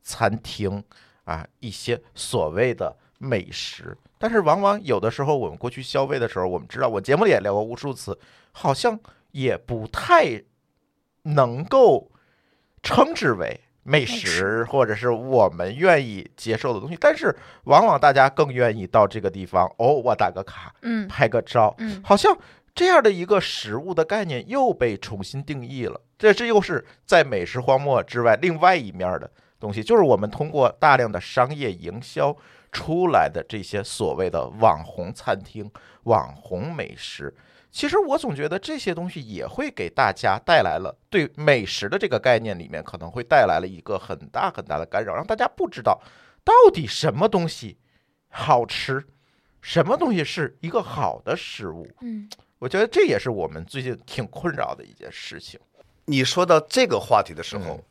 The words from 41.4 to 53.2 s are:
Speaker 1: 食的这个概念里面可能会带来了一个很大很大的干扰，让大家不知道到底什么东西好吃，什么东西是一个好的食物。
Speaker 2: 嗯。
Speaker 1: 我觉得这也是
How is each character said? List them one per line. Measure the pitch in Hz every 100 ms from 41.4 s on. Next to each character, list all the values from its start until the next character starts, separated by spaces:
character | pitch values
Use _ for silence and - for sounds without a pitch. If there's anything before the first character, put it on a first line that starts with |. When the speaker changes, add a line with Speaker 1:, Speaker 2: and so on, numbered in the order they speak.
| 151 135 95
Speaker 1:
食 | - 101
的 | 180
这 | 202
个 | 117
概 | 127 117
念 | 113 90
里 | 82
面 | 80
可 | 82 85
能 | 85
会 | 123
带 | 120 151 107
来 | 80
了 | 90
一 | 90
个 | - 98
很 | - 82 71
大 | - 190
很 | - -
大 | 76
的 | 82
干 | 98
扰， | 110 87
让 | 175
大 | 220
家 | 240
不 | - 349
知 | -
道 | 113 95 - _ _ _
到 | - 480 453
底 | - 123
什 | - 156
么 | 127 214
东 | 196 170
西 | - 110 - _ _ _ _ _
好 | - - 131 113
吃， | - - 135 - _ _ _ _ _
什 | - 170 156
么 | 262
东 | 320
西 | 190
是 | 143 - 139 _
一 | 165
个 | 226
好 | 185 127 104 58 -
的 | 160
食 | - - 98
物。 | 82 - _
Speaker 2:
嗯。 | 247 220 208 - _ _
Speaker 1:
我 | 127
觉 | 190
得 | 226
这 | 330 392
也 |
是 | 110